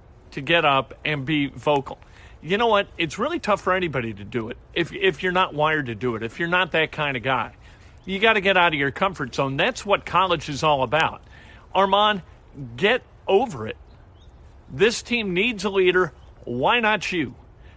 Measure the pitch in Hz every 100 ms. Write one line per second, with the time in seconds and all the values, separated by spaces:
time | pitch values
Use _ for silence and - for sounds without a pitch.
0 | - - - 151 135 170 151 135 127 -
1 | 151 147 131 151 139 135 156 143 131 -
2 | - - - - 151 208 233 202 202 -
3 | 160 - 277 339 - 196 190 185 175 131
4 | 113 104 101 120 107 - - 165 160 -
5 | 190 151 185 180 185 147 156 156 127 104
6 | 123 110 113 - 170 180 180 160 151 -
7 | 147 127 123 123 104 - - - - -
8 | 185 190 226 214 190 180 175 151 139 -
9 | 190 165 127 - 135 139 214 - 202 190
10 | - 170 185 170 156 131 156 139 123 156
11 | 143 - - - - - - 185 196 196
12 | 208 196 - - - - 123 120 202 247
13 | - - - 196 247 131 107 - - -
14 | - - - - - - - 135 220 -
15 | - 240 208 175 240 208 202 190 180 180
16 | 165 - - - - 120 165 240 214 208
17 | - 180 127 - - - -